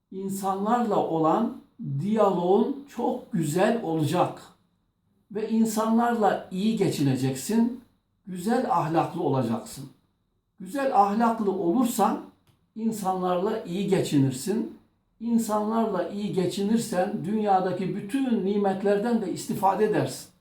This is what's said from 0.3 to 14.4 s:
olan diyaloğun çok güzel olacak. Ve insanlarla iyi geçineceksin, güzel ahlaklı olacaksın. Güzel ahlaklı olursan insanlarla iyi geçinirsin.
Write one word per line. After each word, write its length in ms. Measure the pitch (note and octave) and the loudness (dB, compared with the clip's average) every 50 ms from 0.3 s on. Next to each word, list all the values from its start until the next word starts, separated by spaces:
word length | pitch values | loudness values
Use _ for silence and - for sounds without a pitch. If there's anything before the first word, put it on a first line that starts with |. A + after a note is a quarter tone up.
| G3 - F#3+ F#3+ F#3+ G3 G3+ G#3+ A#3+ A#3+ G#3+ G3+ F#3+ E3 - | -6 -4 -2 -2 -2 -2 0 0 2 2 2 0 0 0 0
olan 540 | - E3 D#3+ D#3+ D#3 - A3+ A#3 - - - - _ _ - - C#3+ C3+ C#3 | 0 0 2 2 2 2 2 0 -2 -4 -8 -16 _ _ -10 -8 -6 -4 -4
diyaloğun 840 | F3 G#3 A3 A3 G3+ G3 F3+ F3+ F3 F3+ G3 A3+ B3 C#4+ C#4 - - - | -2 0 2 4 4 4 4 2 2 4 4 4 2 0 -2 -6 -12 -12
çok 420 | - A#3 A#3+ B3 - - - - | -8 -4 -4 -4 -4 -6 -6 -4
güzel 520 | - E3+ D3+ D3 D#3 F3+ G3+ A#3 A#3 - - | -4 -2 -2 0 2 2 2 2 2 0 -2
olacak. 580 | E3 D#3+ D#3+ D3 C3 F3 F3 D3+ - - - - - - _ _ _ _ _ _ _ _ _ _ _ _ _ _ - | -2 0 0 0 2 2 2 0 0 -2 -8 -18 -20 -20 _ _ _ _ _ _ _ _ _ _ _ _ _ _ -10
Ve 180 | G#3+ G#3+ G#3+ A3+ | -6 -6 -2 0
insanlarla 1000 | A3+ A3+ A3 - - G#3+ A3 A3+ A3+ A#3 A#3 A#3+ A#3 G#3+ G3+ F3+ - - - - | 2 2 2 2 2 0 2 2 4 4 4 2 2 2 2 2 2 0 -4 -6
iyi 260 | F#3 F#3 G#3 A3 F#3 | -4 0 0 0 2
geçineceksin, 1040 | F3+ F#3 C#3+ - E3 C#3 C#3 B2+ - C3+ C3 - - - - A2+ A#2 A#3 - - - - _ _ _ _ _ _ _ _ | 2 2 0 2 2 2 2 2 2 0 -2 -2 -4 -4 0 2 2 2 2 -2 -6 -14 _ _ _ _ _ _ _ _
güzel 380 | F#3+ F3+ F3 E3+ A3 B3 C4 - - | -12 -10 -6 -2 0 0 0 0 0
ahlaklı 540 | - C#3 D3 D#3 E3 D#3+ C#3+ - - E3+ E3+ | 0 0 0 0 0 0 0 -2 -4 -4 -2
olacaksın. 680 | C#3 C3 C3 A#2 A2 A2+ A2+ - - - C3+ - - - _ _ _ _ _ _ _ _ _ _ _ _ - | 0 0 0 0 -2 -4 -6 -8 -10 -14 -16 -16 -18 -20 _ _ _ _ _ _ _ _ _ _ _ _ -18
Güzel 420 | F#3+ F#3 C4 C#4 C4+ C4+ - G3 | -12 -8 -4 -2 -2 2 4 4
ahlaklı 500 | G3+ G3+ G#3 A#3 A#3+ A#3 A#3 A3+ G3+ F#3+ | 4 4 2 2 2 2 2 0 -2 -2
olursan 680 | - F3+ E3 E3+ F#3+ C4 A#3+ - - G#3+ G3 A3+ D4 - - - - _ _ _ _ _ _ _ - | -2 0 0 2 2 2 0 0 2 2 2 2 0 -2 -8 -14 -20 _ _ _ _ _ _ _ -8
insanlarla 880 | A3 A3+ A3 - - F#3 F#3 F#3 F#3 F3+ F3+ F3+ F3+ F#3+ A3 A3 A3 - | -4 -4 -4 -2 -2 -2 -2 -2 0 0 0 0 0 0 0 -2 -4 -4
iyi 240 | E3+ E3+ G3+ F#3+ | -4 -4 -2 0
geçinirsin. 920 | D#3+ F#3+ D#3 - - D#3 C#3 C3+ C3 - - | 2 2 2 2 2 2 4 4 2 0 -2